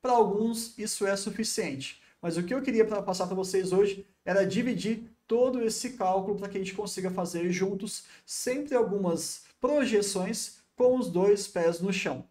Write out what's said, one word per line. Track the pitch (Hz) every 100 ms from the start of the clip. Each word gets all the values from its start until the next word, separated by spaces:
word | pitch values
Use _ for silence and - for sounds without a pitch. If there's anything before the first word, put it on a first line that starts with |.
Para | 254
alguns, | 240 208 202 226 226 - -
isso | 214 -
é | 196 196
suficiente. | 202 - 220 - 175 135 - - _ _
Mas | 175 165
o |
que | 175
eu | 254
queria | 269 226
pra, | 220 208
passar | 196 185 180
pra |
vocês | 190 185 190 180
hoje | 185 202 196 - _
era | - 190 196
dividir | 208 247 190 208 226 - _ _
todo | 233 254 254
esse | 226 220 247
cálculo | - 185 190 190 185
pra | 196
que | 190
a |
gente | 185
consiga | - 202 - 180
fazer | 180 175 170 180
juntos | 180 190 202 208 - - -
sempre | - - - 262 294 254
algumas | 202 196 180 165 - - - _
projeções | 254 294 240 214 202 190 185 233 - - _ _
com | 247 254
os | 208
dois | 170 196 202 -
pés | 180 170 170
no | 190
chão. | 180 170 135 -